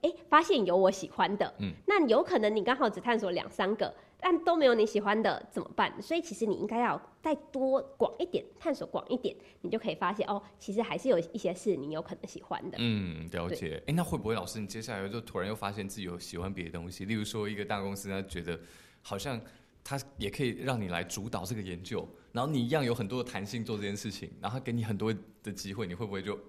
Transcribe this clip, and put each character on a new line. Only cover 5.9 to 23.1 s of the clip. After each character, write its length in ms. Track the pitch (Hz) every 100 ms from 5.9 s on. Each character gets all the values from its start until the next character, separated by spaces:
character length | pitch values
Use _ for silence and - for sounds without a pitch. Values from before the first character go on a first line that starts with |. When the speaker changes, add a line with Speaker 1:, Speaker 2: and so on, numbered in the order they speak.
| -
Speaker 1:
所 120 | 202
以 60 | 330
其 140 | 339
实 100 | 202
你 120 | 220 185
应 100 | 208
该 140 | 226
要 200 | 233 147 - _
再 120 | 320 294 -
多 300 | 269 262 269 - -
广 180 | - -
一 80 | 349
点， 180 | - - -
探 140 | -
索 120 | 269 -
广 160 | 175 -
一 80 | 247
点， 180 | - - - -
你 80 | 175
就 80 | 220
可 120 | 220
以 40 |
发 180 | 160 180
现， 160 | 202 -
哦， 140 | 202 - -
其 160 | -
实 80 | 202
还 160 | 220 -
是 100 | 262
有 100 | 185
一 200 | 254 214
些 160 | -
是 200 | 180 -
你 180 | 180 143
有 100 | 156
可 120 | 165 196
能 100 | 196
喜 160 | -
欢 200 | - 175 -
的。 60 | -
Speaker 2:
嗯， 480 | 117 107 92 80 82
了 160 | 87 87
解。 220 | - 87
Speaker 1:
对。 120 | 76 -
Speaker 2:
诶， 60 |
那 100 | 160
会 140 | 165 151
不 100 | 110
会 60 |
老 100 | 110
师 160 | 90 110
你 60 | 101
接 160 | 110
下 120 | 113
来 140 | 104 98
就 100 | 113
突 160 | 113 98
然 100 | 95
又 80 | 90
发 160 | 101
现 160 | 101 98
自 80 | 104
己 60 |
有 160 | 92 87
喜 180 | - 87
欢 160 | 92
别 140 | 90 85
的 60 |
东 180 | 85 87
西？ 160 | 90 95
例 80 |
如 100 | 110
说 240 | 104 110 104
一 60 |
个 100 | 104
大 160 | 101 104
公 160 | 98 98
司， 140 | 98
他 100 | 98
觉 220 | 95 92
得 180 | 85 82 - - - _
好 140 | - 101
像 240 | 139 117 - - _ _
他 120 | - 139 - -
也 100 | 104
可 140 | -
以 160 | 131 92
让 180 | 127 120
你 80 | 95
来 160 | 85
主 240 | 87 - 107
导 160 | 110
这 100 | 92
个 80 | 117
研 180 | 92 85
究， 240 | 95 113 82 - -
然 120 | 120
后 60 | 123
你 80 | 143
一 120 | 117
样 140 | 156
有 80 | 131
很 140 | 117
多 160 | 101